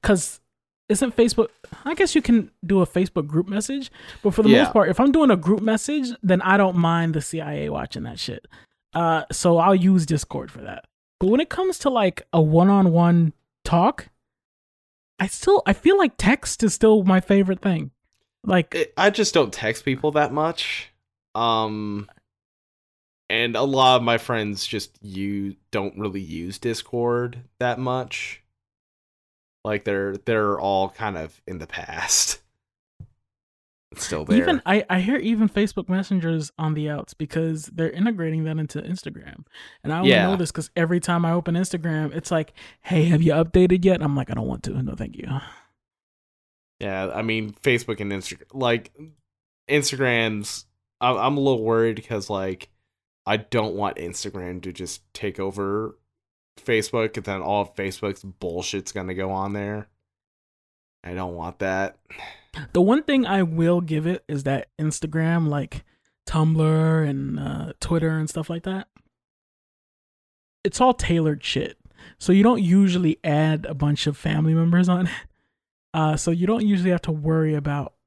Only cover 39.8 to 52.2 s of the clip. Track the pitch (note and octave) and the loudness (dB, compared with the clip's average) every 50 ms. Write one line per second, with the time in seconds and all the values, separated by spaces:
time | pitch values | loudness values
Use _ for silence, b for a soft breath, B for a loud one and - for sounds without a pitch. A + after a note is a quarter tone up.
39.8 | B C#3 D#3 E3 F#3 - - - F3 F3+ G3 F#3 F3 D#3 - - D#3 - _ F3 | B -6 -4 2 4 4 6 6 4 4 2 0 -2 -4 -4 -8 -10 -6 _ -2
40.8 | E3 E3 F3+ F3 - - F3 E3+ E3+ E3 E3 F3 E3 F3+ E3+ E3+ F#3 - - E3+ | 0 2 0 -2 0 0 0 0 2 2 0 0 0 -2 -2 -2 -2 -2 -4 -6
41.8 | D#3 E3+ D#3 D#3 D#3 D3 - E3 - - F3 D#3+ D#3 - _ B B B B B | -4 -4 -2 -2 -4 -4 -6 -8 -6 -2 -2 -2 -2 -4 _ B B B B B
42.8 | B - F#3 E3 D#3 E3+ E3+ D3+ E3 D#3+ D3 D#3 E3 E3 - F#3 F#3 F3+ F#3 F#3 | B -2 2 2 4 4 4 4 4 4 4 2 0 4 4 4 6 6 4 4
43.8 | F3 F#3+ F#3 E3 D3+ D3+ C#3+ C#3 C3 - C3 B2+ A2+ B2+ - - - - - C3 | 4 4 2 4 0 -2 -2 -2 -4 -4 -6 -6 -4 -4 -6 -6 -6 -6 -6 -4
44.8 | C3 - - - - - - - - - C3 C3+ B B B B B B B _ | -6 -6 -6 -8 -10 -10 -10 -14 -10 -8 -8 -8 B B B B B B B _
45.8 | _ _ _ _ _ _ _ _ _ _ _ _ _ _ _ _ _ _ _ _ | _ _ _ _ _ _ _ _ _ _ _ _ _ _ _ _ _ _ _ _
46.8 | - G2+ F#2+ F#2+ - G2 - F2+ A2+ A2+ A2 A2 A2 G#2+ G#2 _ - C#3+ B2 A#2 | -8 -8 -6 -4 -6 -4 -4 -4 -4 -2 -2 -4 -4 -8 -12 _ 0 0 0 0
47.8 | A#2+ - A2 G2+ G#2 G2+ G2+ G2 F2+ - - - - _ - C3+ C3 A#2+ A#2+ A#2 | 0 -4 -6 -6 -6 -6 -6 -8 -8 -10 -14 -16 -18 _ -8 -4 -2 0 0 -2
48.8 | A#2 - _ C#3+ D3+ D#3+ _ _ _ _ _ _ _ _ _ _ _ - C#3+ D3 | -4 -10 _ -20 -20 -20 _ _ _ _ _ _ _ _ _ _ _ 0 0 0
49.8 | C#3 C#3+ - C3 C3+ B2+ A#2+ A#2 A2+ A2 G#2+ G#2 G2+ - - - - _ _ _ | 0 0 -2 0 0 2 2 2 0 0 -2 -6 -8 -10 -12 -12 -14 _ _ _
50.8 | _ _ _ _ A#2+ B2 B2+ G2+ A2 C3 C#3+ C#3+ C#3 C#3 C3 A#2 A2 A2+ A2+ A2+ | _ _ _ _ 0 0 0 2 0 0 0 2 2 2 2 2 2 2 2 2
51.8 | A2+ A2+ A2 A2 A#2 - A#2+ G#2 | 2 2 0 -4 -8 -6 -6 -6